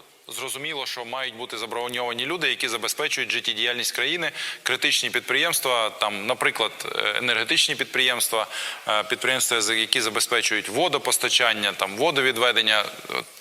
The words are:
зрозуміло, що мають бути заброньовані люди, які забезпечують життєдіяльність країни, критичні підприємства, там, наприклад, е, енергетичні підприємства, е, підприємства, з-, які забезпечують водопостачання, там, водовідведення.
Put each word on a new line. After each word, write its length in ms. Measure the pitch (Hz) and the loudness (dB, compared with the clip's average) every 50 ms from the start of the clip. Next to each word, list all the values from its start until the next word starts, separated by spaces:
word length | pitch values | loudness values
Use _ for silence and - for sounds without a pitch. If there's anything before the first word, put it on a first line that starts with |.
| - - - - - - | -18 -20 -20 -20 -18 -14
зрозуміло, 580 | - - 131 131 110 135 143 160 156 139 - | -10 -8 -6 -6 -6 -6 -6 -6 -6 -6 -6
що 180 | - - 127 120 | -6 -6 -8 -6
мають 320 | 117 123 131 131 127 110 | -6 -6 -4 -6 -6 -6
бути 220 | 113 123 123 123 110 | -8 -8 -8 -6 -6
заброньовані 680 | 113 110 113 117 120 123 120 123 123 120 120 117 127 | -6 -4 -4 -4 -4 -4 -4 -4 -2 -2 -2 -2 -2
люди, 220 | 139 175 180 156 135 | -2 -2 0 0 0
які 200 | 120 - 131 123 | 0 0 0 -2
забезпечують 640 | 110 113 107 107 - - 151 151 - 135 123 107 120 | -2 -2 -2 -2 -2 -2 -2 -2 -2 -2 -2 -2 -2
життєдіяльність 600 | 120 - 120 113 107 117 120 123 120 113 - - | -2 -2 -2 -2 0 0 0 0 0 -2 -2 -2
країни, 380 | - 123 143 170 175 165 147 - - - - - - - | 0 0 0 0 -2 -2 -4 -4 -6 -8 -8 -8 -4 -2
критичні 480 | - 127 - - 147 127 - - 117 | -2 0 2 2 2 2 2 0 0
підприємства, 800 | 107 123 - - 127 139 160 170 156 - - 131 123 117 110 104 | -2 -2 0 0 2 2 2 2 2 0 0 2 2 2 2 0
там, 360 | - - 110 104 104 101 101 | 0 -2 -2 -2 -2 -2 -2
наприклад, 460 | 117 127 - 143 143 123 - 110 104 - - - | -2 -2 0 0 0 2 0 0 -2 -2 -6 -8
е, 340 | - - - 110 107 104 110 | -6 -4 -2 0 0 0 0
енергетичні 560 | 123 123 117 110 117 - 160 160 - - 143 | 0 0 0 0 0 2 2 2 2 2 0
підприємства, 720 | 113 135 - - 127 127 127 123 117 - - 117 110 104 - - - - - - - - - | -2 -4 -2 0 2 4 4 2 2 0 0 2 0 0 0 -4 -6 -6 -6 -8 -6 -2 0
е, 160 | 107 107 107 | 2 2 2
підприємства, 560 | - 120 - - 127 131 127 - - 123 113 | 0 -2 0 2 2 2 2 2 2 2 2
з-, 180 | 104 107 113 110 | 2 2 2 2
які 220 | 113 107 - 131 | 0 2 0 0
забезпечують 680 | 110 110 104 113 - - 123 117 104 - 110 107 98 101 | 0 0 0 0 2 2 2 2 2 2 2 0 -2 -2
водопостачання, 1040 | 104 135 175 180 151 135 - 127 117 - - 120 - - 123 117 110 107 104 101 95 | 0 0 2 2 0 0 0 0 0 0 2 2 4 4 4 4 4 2 0 0 0
там, 240 | - 101 98 98 | 0 -2 -2 0
водовідведення. 880 | 110 143 175 151 139 131 131 123 113 123 123 110 113 110 110 107 107 101 - - - - - - - - - - - | 0 0 2 2 4 4 4 4 4 4 4 4 4 4 4 4 4 2 0 -4 -10 -8 -6 -4 -4 -4 -6 -10 -20